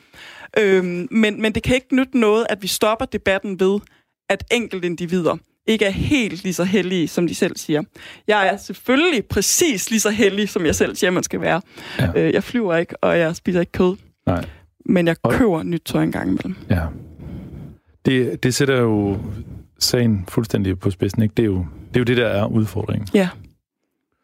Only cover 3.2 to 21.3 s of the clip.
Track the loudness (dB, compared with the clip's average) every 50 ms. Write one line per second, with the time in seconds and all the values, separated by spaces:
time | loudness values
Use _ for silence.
3.2 | 0 0 0 0 -2 -4 -2 0 0 2 0 0 -4 -8 _ _ _ _ _ _
4.2 | _ -2 -2 -2 0 -2 0 0 -2 -2 -6 -4 -4 -4 -4 -4 -4 -2 0 0
5.2 | 2 0 0 -2 _ _ _ _ -2 0 2 2 2 0 0 -2 0 0 2 2
6.2 | 0 0 -4 -4 -4 -4 -2 -2 0 0 2 0 0 0 0 0 0 0 0 0
7.2 | -2 0 0 0 0 -2 -2 -4 -4 -2 -2 -2 -2 -4 _ -20 -20 -20 -20 -8
8.2 | 0 0 2 4 4 2 0 -2 -6 -14 -16 -8 -2 0 2 2 4 2 0 0
9.2 | -2 -2 -2 -2 0 0 2 2 2 2 2 -2 -2 -2 0 2 2 2 2 2
10.2 | 2 2 2 0 -2 -2 -2 0 0 0 2 2 0 0 0 0 0 0 2 0
11.2 | -2 -2 -4 -2 0 0 0 0 -2 _ -18 -20 -16 -10 -4 -2 0 0 2 2
12.2 | 2 4 2 2 0 0 -2 -2 0 0 0 0 -2 -2 -4 -2 0 2 2 2
13.2 | 2 0 -2 -4 -4 -2 0 0 0 0 0 0 2 2 0 -2 -10 -20 _ _
14.2 | -2 -2 -2 -2 -4 -8 -14 -20 _ _ _ _ -6 -2 0 2 2 2 0 0
15.2 | 0 0 2 4 4 2 2 0 -2 -2 -4 -4 -4 -2 -2 0 0 0 -2 -4
16.2 | -2 -2 -2 -2 -4 -6 -10 -8 -2 -2 0 0 0 -4 -6 -10 -16 -18 -18 -16
17.2 | -14 -14 -14 -14 -14 -14 -16 -16 -16 -18 -20 _ _ _ _ _ 0 2 2 2
18.2 | 0 0 -2 0 0 0 2 2 2 2 2 2 2 2 2 2 2 0 -2 -2
19.2 | -6 -8 -10 -10 -12 -14 -16 -18 -18 _ _ -4 -2 0 2 4 4 4 2 0
20.2 | -2 -2 -2 -2 -2 0 0 0 0 0 -2 0 -2 -2 -2 0 -2 -2 0 0
21.2 | 0 0